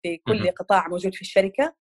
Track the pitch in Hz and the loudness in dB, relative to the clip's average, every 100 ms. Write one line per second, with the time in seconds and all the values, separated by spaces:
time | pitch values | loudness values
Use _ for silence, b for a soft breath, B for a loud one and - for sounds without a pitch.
0 | 175 170 - 214 185 - 180 190 170 175 | -6 -6 -2 0 0 -4 2 2 2 -4
1 | 190 185 185 196 196 196 302 _ | -4 -6 0 2 2 -2 -2 _